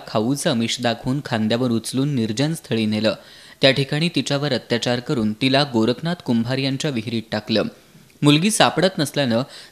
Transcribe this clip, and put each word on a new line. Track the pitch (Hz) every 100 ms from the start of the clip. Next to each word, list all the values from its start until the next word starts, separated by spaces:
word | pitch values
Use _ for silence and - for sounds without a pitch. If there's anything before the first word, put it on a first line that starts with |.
| -
खाऊचं | 117 110 143 175
आमिष | 120 117 -
दाखवून | 120 117 127 139
खांद्यावर | - 117 107 117 127
उचलून | 113 - 131 143
निर्जन | 135 110 110 147
स्थळी | 165 - 113 107
नेलं. | 107 107 - - - - -
त्या | 139
ठिकाणी | 131 139 151 170
तिच्यावर | 165 123 143 143
अत्याचार | 117 - 117 127 120
करून | - 143 107
तिला | 107 131 135 143
गोरखनाथ | 117 110 123 165 180
कुंभार | - 117 113 131
यांच्या | 135 131 156
विहिरीत | 123 110 113 -
टाकलं. | 107 - 107 85 - - - - _
मुलगी | 147 147 196
सापडत | 214 127 160 185 -
नसल्यानं | 143 - 135 113 131 - -